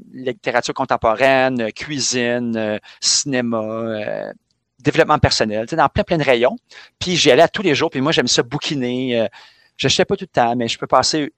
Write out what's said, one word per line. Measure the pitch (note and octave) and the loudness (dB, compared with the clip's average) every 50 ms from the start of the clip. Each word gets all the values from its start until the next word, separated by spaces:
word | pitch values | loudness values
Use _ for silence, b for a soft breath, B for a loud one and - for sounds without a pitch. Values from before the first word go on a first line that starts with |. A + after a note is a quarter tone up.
| - - - | -20 -20 -18
littérature | C3 B2+ B2+ A#2 - - C#3 A#2+ A#2+ - - | -10 -8 -8 -8 -6 -6 -2 -2 -2 -2 -2
contemporaine, | C#3 - C3 - C3 - - A2+ G#2+ A2 C3+ C3+ C3+ C3 C3 C3 C3 A#2+ | -4 -6 -4 -2 -2 0 0 0 2 2 2 2 4 4 2 0 0 -2
euh, | A2+ G#2+ | -4 -6
cuisine, | - - - D3 D3+ C3 A#2 - B2+ B2+ A#2+ A#2+ A#2+ B2 A#2+ A#2 A2+ | -6 -10 -10 -8 -6 -6 -4 -2 -2 -2 0 0 -2 -2 -2 -4 -4
euh, | A2 A2 G#2+ G#2+ G2+ B B B B | -4 -4 -4 -4 -6 B B B B
cinéma, | - - - - - D3 C3 B2 A#2+ A#2 A#2 A2+ | -2 0 0 0 -2 -2 -2 -2 -2 -2 -4 -4
euh, | A2 A2 A2 A2+ A#2 A2+ A2 G#2+ G#2+ A2+ - - - - - _ _ _ _ _ _ _ _ _ | -4 -6 -6 -6 -6 -6 -6 -6 -6 -6 -6 -8 -8 -10 -14 _ _ _ _ _ _ _ _ _
développement | - - - E3 D#3 - D3+ - | -2 2 4 4 4 4 2 2
personnel, | - C#3 - - A#2 G#2+ G#2 A2 A#2 | 2 2 2 0 0 0 -2 -4 -6
tu | - | -2
sais, | E3 | 0
dans | D#3+ D3 - | 2 2 2
plein, | - G#3+ G3 | 2 -2 -2
plein | - F3 D#3 | 0 -2 0
de | C#3 | 2
rayons. | C3+ B2 A#2 A#2+ C#3 A#3 - _ B B B B B _ - | 2 4 4 2 0 0 -4 _ B B B B B _ -10
Puis | - F3+ F3 | -6 -4 -2
j'y | D3 - D3+ | 2 4 6
allais | B2 C#3+ | 6 8
à | E3 - | 6 4
tous | - - | 2 0
les | F#3 E3 C#3 | 0 0 0
jours, | A#2+ D3+ E3 | 0 0 -2
puis | - C3+ | -2 -2
moi, | C3 D#3 | -2 0
j'aime | D#3 D#3+ B2+ | 0 0 0
ça | A#2+ - D#3+ | 0 0 0
bouquiner, | C3 A#2+ C#3 D3 - - D#3 C3+ B2 B2 B2 B2+ C3 B2+ A#2+ A#2 | 0 -2 -4 -8 -6 -6 -4 -4 -4 -4 -4 -4 -4 -2 0 0
euh, | G#2+ - b b b b b b b b _ | -2 -2 b b b b b b b b _
j'achetais | - - C3 - - C#3 | -4 -2 0 2 2 2
pas | - G3+ | 2 -2
tout | - F#3+ | -4 -6
le | - - | -2 0
temps, | C#3 A#2+ A#2 B2 | 2 2 2 0
mais | B2 A#2 A2+ | -2 -4 -4
je | - - | -6 -8
peux | C3+ - | -2 2
passer | D3 C3 B2 - - D#3 C#3+ - - | 2 2 2 2 0 -2 -4 -6 -6